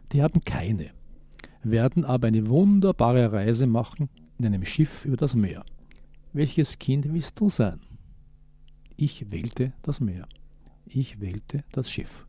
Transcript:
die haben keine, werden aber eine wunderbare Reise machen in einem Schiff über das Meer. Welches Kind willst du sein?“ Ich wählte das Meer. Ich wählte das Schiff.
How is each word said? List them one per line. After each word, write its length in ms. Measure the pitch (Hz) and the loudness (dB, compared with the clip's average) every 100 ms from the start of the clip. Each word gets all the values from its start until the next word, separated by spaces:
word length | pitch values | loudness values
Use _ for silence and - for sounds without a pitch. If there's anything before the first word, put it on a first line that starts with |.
| - | -4
die 120 | 143 | 0
haben 220 | 151 - | 2 0
keine, 460 | - - 85 104 73 - - - - - - - | -2 -6 -2 -4 -4 -14 -20 -20 -20 -20 -20 -8
werden 420 | 110 113 123 170 | 0 2 2 0
aber 220 | 131 127 117 | 0 0 2
eine 220 | 110 107 | 2 2
wunderbare 840 | 139 202 202 190 - 117 123 117 | 4 6 6 4 4 4 4 4
Reise 380 | 104 104 117 131 | 2 0 2 2
machen 400 | 113 - - 143 - - - | 2 0 -4 -6 -6 -20 -4
in 80 | 117 | 0
einem 180 | 98 | 0
Schiff 400 | 90 - 156 - | -2 0 0 0
über 120 | 139 127 | -4 -2
das 200 | 147 117 | 0 2
Meer. 280 | 98 - - - - - - - - | 0 -2 -14 -18 -20 -20 -20 -20 -10
Welches 480 | 143 151 - 147 - | -2 0 0 -2 -2
Kind 320 | - 135 143 | -2 -2 0
willst 260 | 165 - - | -4 -6 0
du 100 | 208 | 0
sein?“ 300 | - 104 85 - - - - - - - - - - - - | 2 -2 -2 -14 -20 -20 -20 -20 -20 -20 -20 -20 -20 -20 -4
Ich 340 | 147 - 104 | -4 -4 -12
wählte 420 | 101 117 - 127 - | -8 -8 -4 -6 -4
das 180 | - 143 | -8 -4
Meer. 260 | 113 90 - - - - - - | -4 -6 -14 -20 -20 -20 -20 -20
Ich 360 | - 131 131 104 | -8 -6 -6 -6
wählte 420 | 98 98 - 143 - | -10 -10 -8 -10 -8
das 180 | - 127 | -8 -8
Schiff. 380 | - - - | -8 -10 -14